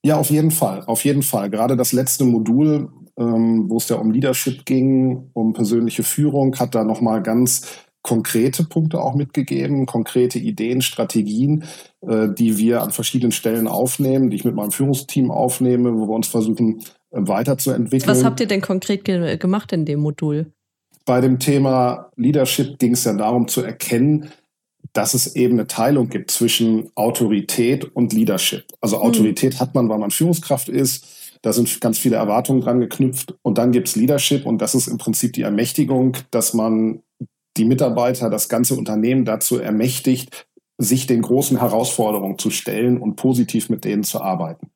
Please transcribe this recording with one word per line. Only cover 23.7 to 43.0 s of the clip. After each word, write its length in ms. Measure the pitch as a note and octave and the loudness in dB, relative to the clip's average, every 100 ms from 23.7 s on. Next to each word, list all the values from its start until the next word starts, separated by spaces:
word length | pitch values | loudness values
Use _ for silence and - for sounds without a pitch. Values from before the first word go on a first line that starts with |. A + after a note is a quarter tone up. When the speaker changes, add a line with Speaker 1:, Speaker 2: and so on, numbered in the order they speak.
| A#2 - A#2 C#3 D3+ D3+ - _ _ _ _ - | -8 -2 2 4 2 -2 -20 _ _ _ _ -6
Speaker 1:
dass 220 | - G#2 | -4 -2
es 200 | B2 - | -2 -2
eben 200 | - B2 | 0 2
eine 120 | A#2+ G2+ | 2 0
Teilung 420 | - A#2+ D3 A#2+ | -2 2 2 0
gibt 220 | G2+ - | -4 -6
zwischen 600 | - A#2 - A2+ A2 A2 | 0 0 2 2 0 -2
Autorität 880 | - A2 - A2+ G#2 G2 - A#2 C#3+ - - | -2 -2 0 0 0 0 0 0 0 -4 -2
und 160 | A#2+ | 0
Leadership. 520 | A2 A2 C#3 - - - - | 2 0 0 -2 -4 -12 -8
Also 180 | A2 G#2+ | -4 0
Speaker 2:
Mhm. 40 | |
Speaker 1:
Autorität 560 | A2+ A2+ G#2+ F#2 C3 B2+ | 2 4 2 2 -2 0
hat 160 | B2+ | -2
man, 140 | C3+ A2+ | 0 0
weil 100 | G#2+ | 0
man 140 | G2+ | -2
Führungskraft 560 | - E3 D#3+ - C3+ - | 0 2 0 0 -4 -2
ist. 720 | C3 C3 - - - - _ | -2 -2 -4 -12 -20 -20 _
Da 100 | A2 | -2
sind 280 | A2+ A#2 - | 0 0 0
ganz 180 | A#2 G#2+ | -2 0
viele 180 | B2+ A2 | 0 0
Erwartungen 440 | G#2+ A2 - C3 | 2 0 2 0
dran 180 | A#2+ B2 | 2 0
geknüpft. 540 | A#2 - C3 B2+ - - | 0 0 0 0 -10 -6
Und 160 | B2 G#2+ | -2 2
dann 140 | B2 | 4
gibt's 240 | A#2+ - G#2+ | 2 0 0
Leadership 500 | B2+ C#3+ - C#3+ C#3 | 2 2 2 0 0
und 160 | A2 | -2
das 140 | G#2+ C3 | 0 0
ist 100 | B2 | -2
im 120 | A#2 | -4
Prinzip 340 | - G#2+ A#2+ | -4 -2 -2
die 100 | - | -2
Ermächtigung, 760 | A2 G#2 A#2+ - D3 C3 C3 B2+ - | -2 -2 -2 0 0 2 2 0 -4
dass 240 | A#2 A2 | -2 0
man 460 | A2+ A2+ A2 A2 - _ _ - _ _ - | 0 0 2 0 -4 _ _ -18 _ _ 0
die 80 | |
Mitarbeiter, 640 | A2+ C3 C#3 A#2 A#2+ B2+ A2+ | 2 2 2 2 0 0 -2
das 180 | G#2 - | -2 -2
ganze 260 | A#2 A#2+ C3 | 0 0 -2
Unternehmen 480 | A2 G#2+ A#2 C3 | -2 0 2 2
dazu 340 | A2+ A2 - A#2+ | 0 -2 0 -2
ermächtigt, 880 | G2 G#2+ B2+ B2+ - B2+ - - - _ _ - | 0 0 0 0 0 0 -4 -18 -20 _ _ -4
sich 280 | G#2 C3 B2+ | 0 0 2
den 160 | A#2 | 0
großen 360 | A2 B2+ C#3+ B2+ | 2 0 2 0
Herausforderungen 800 | A#2+ A2 A#2+ - G#2+ G#2+ G2 G2 | 2 0 -2 -2 0 -2 -4 -4
zu 120 | G#2+ | -4
stellen 480 | - - G#2 B2 | -4 -6 -2 0
und 180 | B2 | 0